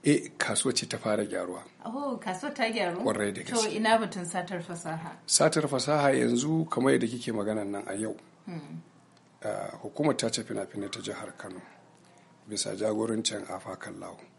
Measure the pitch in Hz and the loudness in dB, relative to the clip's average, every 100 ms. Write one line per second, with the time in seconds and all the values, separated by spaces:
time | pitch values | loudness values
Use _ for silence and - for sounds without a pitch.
0 | 139 147 - - - 107 135 120 - 101 | 6 4 2 -2 0 2 2 0 -2 -4
1 | 110 107 107 92 90 90 - - - 262 | 2 2 2 -2 -4 -6 -12 -12 -8 -4
2 | 285 226 226 269 285 277 226 220 180 175 | -4 -4 -4 -4 -6 0 0 2 0 0
3 | 247 214 208 202 - 233 214 214 220 226 | 0 2 0 -2 -2 0 2 2 6 6
4 | 214 190 175 190 175 180 170 170 160 160 | 4 -4 -4 -4 -4 -6 -6 -8 -6 -6
5 | 160 - - - 156 156 147 135 143 147 | -8 -12 2 6 6 4 2 0 2 4
6 | 143 131 120 120 143 160 160 - 131 131 | 6 6 4 2 2 2 2 2 4 4
7 | 117 120 120 113 101 107 101 101 95 98 | 2 -2 -4 -2 0 -2 -2 -6 -6 -4
8 | 110 - - - - 170 143 165 - - | -4 -6 -14 -18 -10 -10 -10 -14 -14 -20
9 | - - - _ 107 98 - - 107 - | -20 -20 -20 _ -6 -6 -8 -10 -10 2
10 | 147 123 113 113 107 104 98 104 101 117 | 2 4 0 -2 -4 -6 -6 -6 -6 -8
11 | 104 95 104 - 101 92 - - - - | -8 -8 -10 -12 -14 -14 -16 -20 -20 -20
12 | - - - - - 104 - 98 110 107 | -20 -20 -20 -20 -10 -4 -4 -2 0 0
13 | 117 110 110 104 98 92 - 92 98 92 | 0 0 -2 -4 -8 -10 -10 -12 -10 -12
14 | 90 87 - | -12 -14 -20